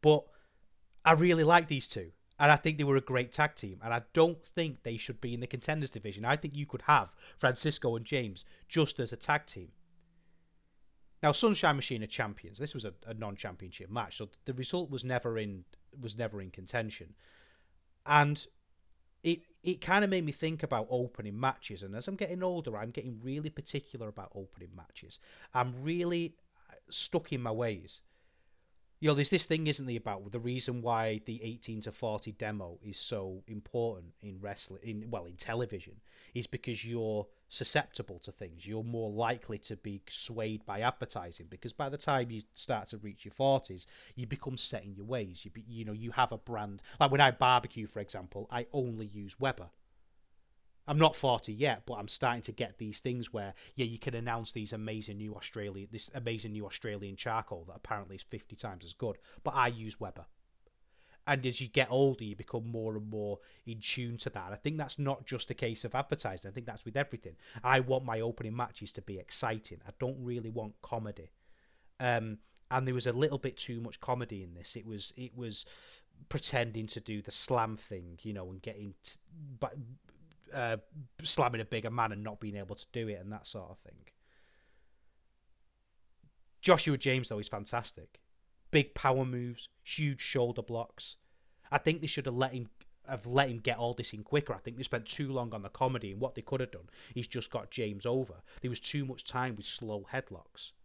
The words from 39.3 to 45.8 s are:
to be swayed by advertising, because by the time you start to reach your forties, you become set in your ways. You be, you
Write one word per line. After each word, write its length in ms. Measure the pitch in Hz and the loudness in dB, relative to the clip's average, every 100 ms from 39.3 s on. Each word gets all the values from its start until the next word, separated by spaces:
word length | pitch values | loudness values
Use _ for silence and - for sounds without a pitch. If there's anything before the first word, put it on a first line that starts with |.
| 123 - 107 | 2 -4 -8
to 180 | - 104 | -8 -8
be 240 | 107 101 - | -8 -10 -8
swayed 560 | - - 117 110 107 | -4 -4 -2 -2 -4
by 160 | - 101 | -6 0
advertising, 680 | 117 - 101 - 87 - 82 | 0 0 -6 -6 -8 -12 -14
because 240 | 92 120 | -12 -12
by 160 | - 139 | -4 -4
the 80 | 143 | -2
time 320 | - 139 120 | 2 2 2
you 120 | 113 107 | -4 -10
start 320 | - - 113 98 | -8 -2 -2 -2
to 100 | 110 | -10
reach 280 | 104 98 104 | -10 -12 -16
your 60 | |
forties, 540 | - 135 135 - 92 - - - | 2 6 6 2 -12 -12 -18 -16
you 120 | - 120 | -10 -6
become 300 | 139 - 131 | -4 -4 -2
set 280 | - 113 | -2 -2
in 100 | 101 | -8
your 120 | 98 101 | -12 -4
ways. 380 | 123 101 87 | -4 -4 -8
You 60 | 101 | -14
be, 140 | 104 110 | -14 -12
you 160 | 113 | -8